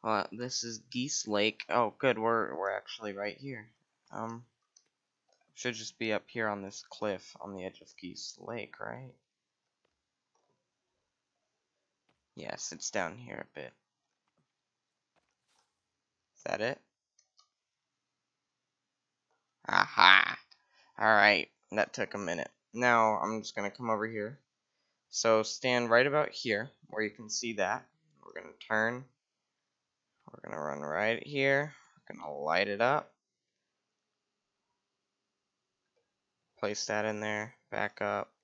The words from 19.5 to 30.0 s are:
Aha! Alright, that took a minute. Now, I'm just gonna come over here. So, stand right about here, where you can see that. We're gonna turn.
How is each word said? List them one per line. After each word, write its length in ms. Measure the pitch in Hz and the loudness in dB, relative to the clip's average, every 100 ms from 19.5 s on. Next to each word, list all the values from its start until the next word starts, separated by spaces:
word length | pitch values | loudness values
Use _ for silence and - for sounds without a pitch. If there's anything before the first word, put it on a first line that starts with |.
| _ - | _ 0
Aha! 720 | 50 - - 90 95 - - _ _ _ _ _ - | 2 4 6 10 10 8 -2 _ _ _ _ _ -2
Alright, 500 | 110 107 104 98 - _ _ | 4 8 8 6 0 _ _
that 220 | 104 92 | -2 -2
took 200 | - 107 | -2 -6
a 60 | 104 | -4
minute. 320 | 92 82 - _ _ | -6 -4 -6 _ _
Now, 440 | 117 123 117 110 107 | 0 4 6 6 2
I'm 240 | 92 110 | -2 -4
just 140 | 107 - | -6 -6
gonna 160 | 101 | -6
come 180 | - 120 | -6 -4
over 180 | 110 110 | -2 -2
here. 320 | 113 104 147 _ _ _ _ _ _ _ | -4 -8 -10 _ _ _ _ _ _ _
So, 340 | - 117 110 | -2 4 4
stand 460 | 110 - 127 123 120 | 4 -2 2 2 6
right 160 | 113 135 | 6 6
about 240 | 147 151 | 4 0
here, 400 | - 123 104 120 _ - | -4 -2 -2 -2 _ -12
where 160 | 107 | -4
you 60 | 107 | -4
can 200 | 104 110 | -4 -8
see 240 | - 117 | -6 -6
that. 320 | 107 95 113 - _ _ _ | -2 0 0 -6 _ _ _
We're 180 | - - | -18 -16
gonna 120 | - - - | -16 -18 -2
turn. 360 | 110 113 123 135 _ _ _ _ _ _ _ _ _ | 2 2 0 -10 _ _ _ _ _ _ _ _ _